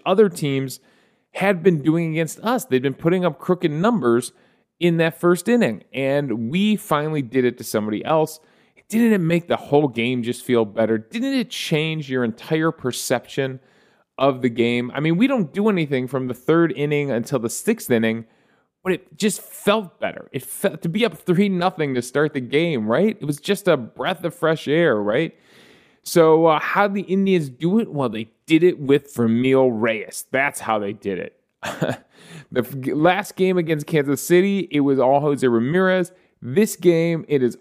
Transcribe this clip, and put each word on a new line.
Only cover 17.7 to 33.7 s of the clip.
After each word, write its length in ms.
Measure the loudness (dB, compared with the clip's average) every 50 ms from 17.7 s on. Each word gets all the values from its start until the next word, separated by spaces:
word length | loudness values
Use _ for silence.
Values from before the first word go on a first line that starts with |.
| -2 -2 0 0
inning, 380 | 2 2 2 0 -2 -4 -8 _ _ _ _ _ _ _ _ _ _ _ -4
but 100 | -4 -4
it 240 | -4 -4 _ -10
just 240 | -4 -2 -2 -2 -4
felt 600 | -12 -18 -16 -6 0 0 0 0 0 -6 _ -6
better. 280 | -6 -6 -6 -8 -16 -10 -10
It 100 | -10 -10
felt, 400 | -10 -12 -4 -4 -4 -4 -2 -8
to 60 | -6
be 160 | -2 0 -2
up 120 | -2 -2
three 320 | -6 -2 0 2 2 2 2
nothing 460 | 2 0 -2 -2 -2 -2 -2 -2 -2
to 80 | -2 -4
start 320 | -2 0 0 0 0 -2
the 60 | -4
game, 480 | -6 0 0 0 0 2 -2 -2 0 0
right? 280 | 2 2 2 0 0 -2
It 60 | -4
was 140 | -6 -6 -4
just 300 | -2 -4 -4 -2 2 2
a 80 | 2
breath 480 | 2 0 -8 _ -6 -6 -6 -4 -4 -6
of 100 | -8 -6
fresh 320 | -2 0 0 0 0 -2
air, 300 | 0 0 2 4 2 2
right? 420 | 2 0 0 0 0 0 -2 -6 _ _ _ _ -20 -20 _ _ _ _ _ _ _ -10
So, 440 | 0 4 6 6 8 6 6 6
uh, 120 | 4 4 2
how'd 360 | 0 -2 0 0 0 0 0
the 80 | -4 -4
Indians 460 | -2 0 0 2 2 2 2 0 -2
do 300 | -8 -4 -2 0 2 0
it? 140 | 0 -2 -4
Well, 160 | -4 -4 -4
they 240 | -4 -6 -10 _ _ _ _
did 200 | 2 2 4 4
it 160 | 4 2 2
with 340 | 2 2 2 2 2 -4 -4
Franmil 560 | 0 2 2 2 2 2 4 4 4 4 4 2
Reyes. 540 | 0 0 -2 -2 -2 -6 -10 -12 -14 -12 -6 -2
That's 260 | -2 -2 -2 -4 -6
how 220 | -4 -2 -2 -2
they 120 | -2 -6 -8
did 260 | -8 -6 -6 -6 -6
it. 220 | -8 -12 _ _ _ _ _ _ -12
<laughs> 420 | -12 -8 -2 -2 -2 -2 -2 _ _ _ -20 -20 -20 -20 -20 -16 -6
The 100 | -4 -4
f-, 340 | -4 -4 -6 -8 -6 -4 -2
last 420 | 4 4 4 4 2 -2 -8 -2
game 220 | 0 0 2 2 0
against 280 | 0 -2